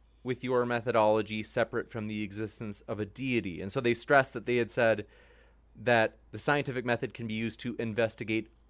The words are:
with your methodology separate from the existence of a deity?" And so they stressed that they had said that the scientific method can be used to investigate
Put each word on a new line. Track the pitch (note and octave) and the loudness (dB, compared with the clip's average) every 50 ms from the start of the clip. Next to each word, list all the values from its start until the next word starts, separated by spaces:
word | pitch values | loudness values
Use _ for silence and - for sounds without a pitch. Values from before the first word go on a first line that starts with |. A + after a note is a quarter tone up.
| _ _ _ _ _ | _ _ _ _ _
with | B2+ B2+ - - | -6 -6 -4 -2
your | B2 B2+ B2 A#2+ | 0 2 2 2
methodology | A#2+ A#2+ A#2 A2 B2+ A2+ A2+ G#2+ G#2+ G#2+ A2 G#2+ G#2 G#2+ G#2+ G#2 | 2 0 -2 0 2 4 6 6 6 6 4 2 0 -4 -6 -6
separate | - - B2 A2+ - - A#2 - - | -4 0 0 0 0 0 -4 -6 -4
from | - A#2 G#2+ | -8 -8 -6
the | G#2+ A2 G#2 | -4 -4 -4
existence | G#2+ F#2+ G2+ G#2+ A2 G#2 - - A#2 G#2 G2+ - | -4 -6 -6 -8 -8 -8 -8 -10 -10 -10 -10 -10
of | - - A2+ G2+ | -8 -8 -6 -6
a | G#2+ | -6
deity?" | G2 - - C3+ C3 B2 A2+ F2+ F#2+ E2 E2 | -8 -6 -6 -4 0 0 0 0 -2 -6 -6
And | F2 G2 | -8 -4
so | - C3+ | -4 0
they | B2 A#2+ A#2 | 2 2 0
stressed | A2+ - - D3 C#3 C3 - - | 0 2 6 6 6 6 4 -2
that | B2 G2+ | -8 -2
they | - B2 | 0 0
had | A#2+ A#2 G#2 | 0 0 0
said | - C3 A#2+ A2+ A2 G#2 G2+ - - - - - - - - _ _ _ _ _ _ A#2+ | 0 2 2 4 2 2 -2 -10 -18 -20 -20 -20 -20 -20 -20 _ _ _ _ _ _ -4
that | A2 B2 A#2+ A2+ A2 A2 - - _ _ | 2 4 4 4 4 2 0 -8 _ _
the | - G#2+ | -12 -6
scientific | - - D3 D3 C3 C#3 A#2+ B2+ A2+ | -2 0 0 0 0 -2 -6 -4 0
method | B2 A#2+ A#2 - A2+ - | 0 0 0 -2 -6 -8
can | - A#2 | -10 -8
be | A2 A2 | -6 -4
used | A2 A2+ A2 G#2 - | -2 -4 -4 -4 -6
to | - A#2+ A2 - | -8 -8 -4 -4
investigate | A#2+ A2+ A2 A#2 A2+ G#2+ - - A#2 G2+ A2 A2 A2 - _ _ _ | -4 -2 0 0 0 0 0 -6 -4 -2 -2 -2 -2 -4 _ _ _